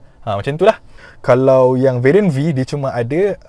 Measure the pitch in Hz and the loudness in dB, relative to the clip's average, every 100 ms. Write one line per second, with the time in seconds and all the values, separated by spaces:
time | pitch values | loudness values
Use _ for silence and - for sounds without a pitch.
0 | - _ - 101 120 156 196 220 - - | -14 _ -8 -6 -6 0 0 0 -10 -20
1 | - - - 127 131 131 127 127 131 123 | -20 -10 0 2 4 4 4 2 0 0
2 | 131 180 202 135 156 131 131 143 135 120 | 2 2 2 -2 -2 -2 -4 -6 -6 -6
3 | 117 151 202 175 | -4 -2 -2 -4